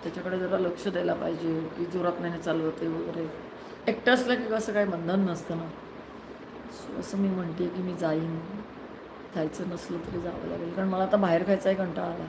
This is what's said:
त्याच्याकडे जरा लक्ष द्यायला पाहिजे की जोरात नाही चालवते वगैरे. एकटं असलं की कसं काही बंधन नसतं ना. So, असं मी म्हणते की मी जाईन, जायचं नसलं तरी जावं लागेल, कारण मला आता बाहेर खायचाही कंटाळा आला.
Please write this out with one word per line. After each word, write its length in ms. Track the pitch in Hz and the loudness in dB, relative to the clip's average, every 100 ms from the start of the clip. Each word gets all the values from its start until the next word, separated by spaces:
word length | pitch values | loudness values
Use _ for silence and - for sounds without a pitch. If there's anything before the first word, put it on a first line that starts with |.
त्याच्याकडे 360 | 170 165 180 185 | -6 -4 -2 0
जरा 180 | 180 185 | 2 2
लक्ष 300 | 180 175 202 | 2 0 0
द्यायला 260 | 180 175 | 2 2
पाहिजे 540 | 175 165 165 165 160 160 - | 2 0 0 0 0 -2 -4
की 80 | 175 | -2
जोरात 280 | 185 175 175 | 2 0 0
नाही 220 | 175 170 | -2 -2
चालवते 460 | 170 160 160 156 165 | 0 2 2 0 -2
वगैरे. 580 | 165 170 170 160 - - - - - - | 0 -2 -4 -4 -6 -10 -12 -14 -4 -2
एकटं 240 | 220 - | 2 6
असलं 240 | 254 247 247 | 6 6 2
की 140 | 233 | 2
कसं 240 | 220 220 | 0 2
काही 120 | 208 202 | 2 2
बंधन 340 | 170 170 190 | 2 2 4
नसतं 380 | 196 170 - 165 | 4 2 -2 -4
ना. 60 | |
So, 1400 | 165 - - - - - - - - - - - - - | -4 -8 -12 -14 -14 -14 -14 -14 -14 -14 -12 -12 -8 -6
असं 180 | 180 196 | -4 0
मी 100 | 196 | 2
म्हणते 400 | 185 175 165 180 | 2 -2 0 -2
की 140 | - | 0
मी 140 | 185 175 | -4 0
जाईन, 420 | 165 156 165 165 170 202 - - - - - - - 190 | 2 2 0 -4 -6 -10 -10 -12 -14 -14 -14 -14 -8 -2
जायचं 340 | 156 - 175 | -2 -2 -6
नसलं 280 | 175 - 170 | -6 -6 -6
तरी 240 | 165 175 | -4 -4
जावं 260 | 175 165 170 | -4 -6 -4
लागेल, 260 | 170 170 | -4 -4
कारण 140 | 175 190 | 0 2
मला 160 | 185 | 2
आता 140 | 190 208 | 4 6
बाहेर 300 | 190 170 185 | 8 6 6
खायचाही 280 | 190 190 190 | 4 6 4
कंटाळा 340 | 185 160 165 | 2 0 -2
आला. 160 | 170 | -4